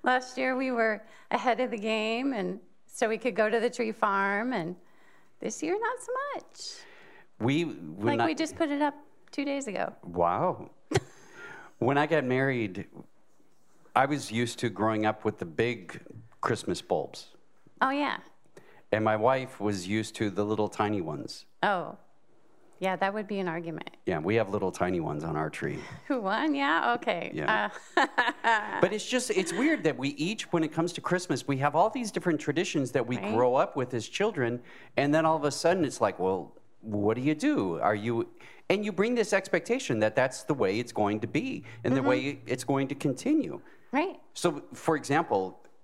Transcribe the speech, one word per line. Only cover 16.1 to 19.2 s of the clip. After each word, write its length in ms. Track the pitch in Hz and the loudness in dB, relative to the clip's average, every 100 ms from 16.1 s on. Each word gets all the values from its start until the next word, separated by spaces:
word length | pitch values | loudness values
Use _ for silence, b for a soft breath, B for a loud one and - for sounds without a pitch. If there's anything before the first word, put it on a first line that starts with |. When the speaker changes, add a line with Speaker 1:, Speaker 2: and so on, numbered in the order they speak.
| 113 - - | -18 -20 -6
Speaker 2:
Christmas 400 | - 113 - 90 | -2 -2 -2 -4
bulbs. 460 | - 85 - - - - - - - - | -2 -2 -2 -10 -18 -20 -20 -20 -20 -2
Speaker 1:
Oh, 80 | 262 | 0
yeah. 260 | 277 285 - - - - - B B - | 0 -2 -4 -10 -20 -20 -20 B B -2
Speaker 2:
And 120 | 107 | 2
my 120 | 110 | 2
wife 420 | 107 | 4